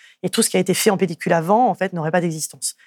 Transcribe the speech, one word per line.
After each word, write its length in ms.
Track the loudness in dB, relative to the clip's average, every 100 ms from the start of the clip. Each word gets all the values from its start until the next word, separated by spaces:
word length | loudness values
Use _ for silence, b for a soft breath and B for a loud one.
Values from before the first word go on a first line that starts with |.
| b b
et 60 | -4
tout 120 | 0
ce 80 | 0
qui 80 | 2
a 20 |
été 140 | 0
fait 160 | 0 0
en 80 | 2
pellicule 360 | 0 -2 0
avant, 360 | 0 2 2 2
en 60 | 0
fait, 180 | -4
n'aurait 180 | -4 -2
pas 80 | 0
d'existence. 560 | 0 -4 -8 -8 -10 -10